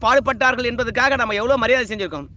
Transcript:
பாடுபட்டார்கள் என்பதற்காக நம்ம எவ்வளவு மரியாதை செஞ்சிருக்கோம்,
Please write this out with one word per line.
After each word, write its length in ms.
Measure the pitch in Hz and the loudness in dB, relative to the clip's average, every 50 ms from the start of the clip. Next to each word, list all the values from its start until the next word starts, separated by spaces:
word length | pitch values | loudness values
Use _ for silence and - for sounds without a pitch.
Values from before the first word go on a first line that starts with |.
பாடுபட்டார்கள் 600 | 233 220 254 277 - 269 254 214 269 254 247 240 247 | 2 2 4 4 2 0 -2 0 2 0 0 0 -2
என்பதற்காக 520 | 240 233 247 247 226 220 240 247 277 277 | -4 -2 -4 -4 -2 0 0 2 2 2
நம்ம 180 | 254 240 220 214 | 0 0 -2 -2
எவ்வளவு 260 | 202 220 247 277 254 | -2 0 2 2 2
மரியாதை 260 | 226 226 254 262 240 | 2 2 2 2 0
செஞ்சிருக்கோம், 420 | 190 220 208 196 165 156 143 143 - - | -2 -6 -6 -6 -6 -6 -8 -12 -12 -10